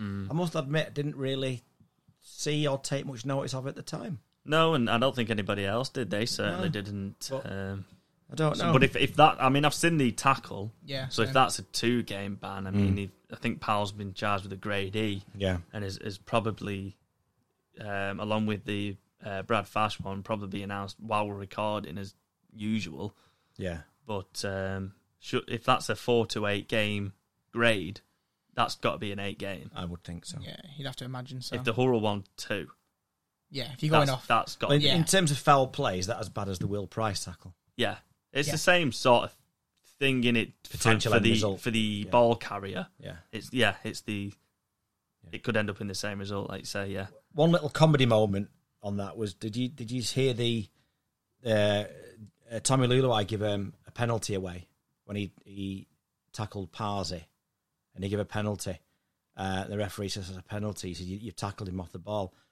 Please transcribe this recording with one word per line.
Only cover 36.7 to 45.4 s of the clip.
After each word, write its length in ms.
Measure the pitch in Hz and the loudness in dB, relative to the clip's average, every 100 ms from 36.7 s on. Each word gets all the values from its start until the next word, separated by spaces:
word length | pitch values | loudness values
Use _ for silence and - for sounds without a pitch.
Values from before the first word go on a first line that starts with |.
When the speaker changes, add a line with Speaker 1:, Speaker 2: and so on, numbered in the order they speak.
| 101 92 | -4 -4
Speaker 2:
Price 380 | - 110 95 | -4 -2 -4
tackle. 300 | - 87 98 - _ - | -8 -12 -18 -20 _ -4
Speaker 1:
Yeah. 220 | 107 101 - _ _ | -2 -4 -14 _ _
It's 160 | 135 147 | -4 -2
Speaker 3:
Yeah. 40 | |
Speaker 1:
the 60 | 156 | 2
same 340 | - 175 151 | 4 4 4
sort 320 | - 131 120 | 2 6 6
of 120 | 104 - _ _ _ _ _ - | 4 -6 _ _ _ _ _ -2
thing 260 | 135 127 | 0 4
in 120 | 120 120 | 4 4
it 160 | 104 - | 0 -6
for, 120 | - - | -12 0
Speaker 2:
Potential 340 | 117 107 113 | 4 4 4
Speaker 1:
for 40 | 98 | 4
Speaker 2:
end 80 | |
Speaker 1:
the, 60 | 107 | 6
Speaker 2:
result. 300 | 110 104 95 | 4 2 -2
Speaker 1:
for 100 | 123 | -2
the 80 | 110 | 0
Speaker 2:
Yeah. 320 | 107 104 104 | 0 -2 2
Speaker 1:
ball 260 | 120 117 113 | 6 6 4
carrier. 520 | - 104 98 95 143 - | -2 -8 -8 -8 -8 -12
Speaker 2:
Yeah. 180 | 104 87 - | -14 -14 -14
Speaker 1:
It's, 180 | 104 - | -14 -6
yeah, 240 | 127 104 95 | 2 2 0
it's 180 | 110 95 | -6 -8
the, 300 | - 104 101 - _ _ _ _ _ _ _ _ | -6 -6 -6 -10 _ _ _ _ _ _ _ _
Speaker 2:
Yeah. 60 | - | -14
Speaker 1:
it 100 | 110 | -8